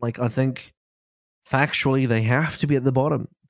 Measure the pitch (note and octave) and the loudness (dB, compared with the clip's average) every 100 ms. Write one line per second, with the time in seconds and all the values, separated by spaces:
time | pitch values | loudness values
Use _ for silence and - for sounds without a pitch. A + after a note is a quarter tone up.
0 | A#2 A#2 B2 B2 C3 B2+ - _ _ _ | -6 -2 -2 0 -2 -2 -12 _ _ _
1 | _ _ _ _ - C3 C#3+ - C#3 C3+ | _ _ _ _ -4 0 0 0 0 2
2 | B2+ A2+ A2 B2+ D#3+ - C#3+ C3+ C3 C3 | 2 2 2 2 0 -2 0 0 2 2
3 | C#3+ D3+ - _ - | 0 -2 -4 _ -2